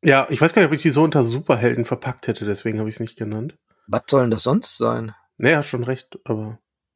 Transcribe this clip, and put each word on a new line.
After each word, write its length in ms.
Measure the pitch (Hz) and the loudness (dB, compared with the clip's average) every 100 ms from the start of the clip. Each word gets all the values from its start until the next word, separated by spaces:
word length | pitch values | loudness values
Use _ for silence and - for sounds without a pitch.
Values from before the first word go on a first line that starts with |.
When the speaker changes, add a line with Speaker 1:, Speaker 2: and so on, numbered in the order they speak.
Speaker 1:
Ja, 220 | - 135 131 | 4 4 2
ich 100 | 143 | 2
weiß 120 | 165 | 2
gar 80 | 220 | 4
nicht, 80 | 165 | 4
ob 40 | 151 | 2
ich 60 | |
die 80 | 170 | 0
so 140 | 135 | 2
unter 200 | 160 156 | 2 4
Superhelden 600 | 117 123 170 123 120 120 117 | 2 0 0 2 2 0 -2
verpackt 420 | 123 - 127 - | -4 -6 -8 -6
hätte, 180 | 110 104 | -6 -4
deswegen 340 | 101 113 110 | -4 -4 -4
hab 80 | 107 | -6
ich's 120 | 110 | -8
nicht 180 | 113 - | -12 -8
genannt. 400 | 110 107 117 - _ _ _ | -8 -8 -10 -14 _ _ _
Speaker 2:
Was 160 | 113 - | -6 0
soll 140 | 139 | 2
denn 100 | 123 | 2
das 120 | 110 | 0
sonst 340 | - 175 - - | 0 0 -2 -2
sein? 360 | 117 120 113 - _ _ | -2 -2 -8 -14 _ _
Speaker 1:
Nee, 180 | 123 156 | 2 2
hast 120 | 143 | 0
schon 160 | 123 | -6
recht, 340 | 120 131 - - | -4 -6 -8 -20
aber 360 | - 110 107 113 _ _ _ | -8 -6 -6 -14 _ _ _